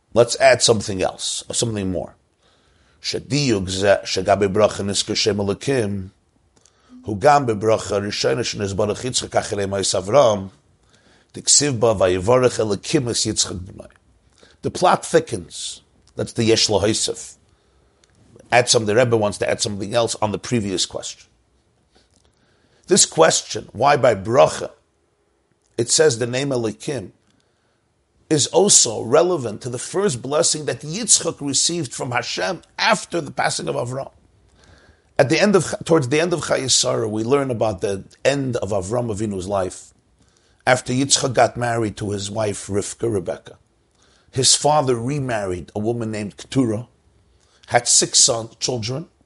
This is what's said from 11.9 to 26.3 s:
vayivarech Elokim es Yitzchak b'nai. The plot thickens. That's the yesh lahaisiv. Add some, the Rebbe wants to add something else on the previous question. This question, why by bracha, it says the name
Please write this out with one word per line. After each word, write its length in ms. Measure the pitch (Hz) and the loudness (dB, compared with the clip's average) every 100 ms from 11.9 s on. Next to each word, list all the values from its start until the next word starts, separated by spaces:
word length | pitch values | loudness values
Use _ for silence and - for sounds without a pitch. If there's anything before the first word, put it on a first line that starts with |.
vayivarech 640 | 95 92 92 95 127 123 - | 4 2 2 4 4 4 2
Elokim 520 | 110 95 - 151 120 | -2 -2 0 -2 0
es 160 | 101 110 | -2 -2
Yitzchak 320 | 98 - 92 | -2 -4 -6
b'nai. 320 | 90 - - _ _ _ _ _ _ _ | -12 -18 -20 _ _ _ _ _ _ _
The 80 | 131 | -8
plot 340 | - 180 185 | 0 2 2
thickens. 760 | - 165 - 101 76 - - - _ _ _ - | 2 0 0 -10 -10 -12 -12 -14 _ _ _ -10
That's 160 | 107 | -6
the 120 | - | 0
yesh 240 | 110 110 - | 2 4 4
lahaisiv. 680 | 98 107 107 - - - - _ _ _ _ _ _ _ _ _ - - | 2 2 0 -4 -6 -12 -20 _ _ _ _ _ _ _ _ _ -20 0
Add 160 | 120 123 | 2 4
some, 180 | 120 104 | 2 2
the 80 | |
Rebbe 220 | 107 123 113 | 2 4 2
wants 220 | 104 - | 0 -2
to 120 | - | -4
add 100 | 101 | -2
something 340 | 107 101 95 | -4 -6 -4
else 200 | 120 113 - | -2 -2 -2
on 140 | 107 | -4
the 80 | 95 | -4
previous 480 | - 120 98 90 - | -2 -2 -2 -4 -4
question. 420 | - - - - _ _ _ _ _ _ _ _ _ _ _ _ _ _ _ - | -6 -12 -16 -20 _ _ _ _ _ _ _ _ _ _ _ _ _ _ _ 0
This 180 | 196 | 2
question, 640 | - 156 160 - - 107 - | 2 6 6 4 -4 -10 -10
why 240 | 101 139 147 | 0 2 6
by 180 | 123 | 4
bracha, 560 | 98 104 135 151 - 76 - _ _ _ _ _ _ _ _ _ - | 2 2 4 4 4 -10 -12 _ _ _ _ _ _ _ _ _ -6
it 140 | 117 | 0
says 280 | - 156 113 | 4 4 4
the 80 | |
name 220 | 120 | -4